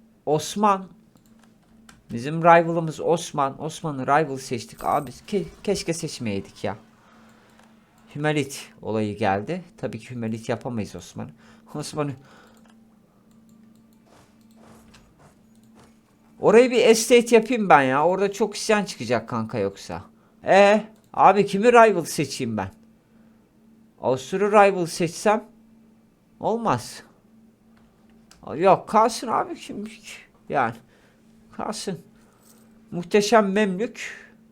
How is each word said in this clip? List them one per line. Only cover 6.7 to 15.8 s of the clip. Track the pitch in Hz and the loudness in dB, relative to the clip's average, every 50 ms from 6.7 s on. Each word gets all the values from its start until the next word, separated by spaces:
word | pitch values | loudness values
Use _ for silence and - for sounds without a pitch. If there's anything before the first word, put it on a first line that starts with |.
| 98 107 - _ _ _ _ _ _ _ - - _ _ _ _ _ _ - _ _ _ _ _ _ _ _ _ - | -8 -8 -14 _ _ _ _ _ _ _ -20 -20 _ _ _ _ _ _ -20 _ _ _ _ _ _ _ _ _ -10
Hümelit | 147 147 151 151 151 131 - - - - - - - | -4 -2 -2 -2 -2 -4 -6 -8 -16 -18 -18 -20 -14
olayı | - 90 107 110 110 104 101 | -10 -6 -4 -2 -2 -4 -4
geldi. | 101 110 98 95 101 104 104 165 185 175 - _ | -2 -2 0 0 -2 -4 -6 -10 -10 -10 -16 _
Tabii | - - 113 120 113 | -12 -10 -10 -10 -12
ki | - - | -14 -14
Hümelit | 127 120 117 113 113 113 113 - | -12 -8 -8 -8 -8 -8 -6 -8
yapamayız | 120 113 - 139 120 110 98 - - | -8 -8 -8 -10 -8 -8 -8 -10 -12
Osman. | 90 - - - 110 - 78 - _ - - - _ _ - - | -16 -18 -16 -16 -16 -16 -16 -18 _ -20 -20 -20 _ _ -16 -12
Osman'ı | 151 143 - - 156 147 143 131 - - - - - - - _ _ _ _ - _ _ _ _ _ _ _ _ _ _ _ _ _ _ _ - _ _ _ _ _ _ _ _ _ _ _ _ _ _ _ _ _ _ _ _ _ - - - - - - - - _ _ _ _ - - _ _ _ _ _ _ _ _ _ - | -12 -12 -10 -8 -8 -8 -8 -8 -12 -16 -20 -20 -20 -20 -20 _ _ _ _ -20 _ _ _ _ _ _ _ _ _ _ _ _ _ _ _ -20 _ _ _ _ _ _ _ _ _ _ _ _ _ _ _ _ _ _ _ _ _ -20 -20 -20 -20 -20 -20 -20 -20 _ _ _ _ -20 -20 _ _ _ _ _ _ _ _ _ -20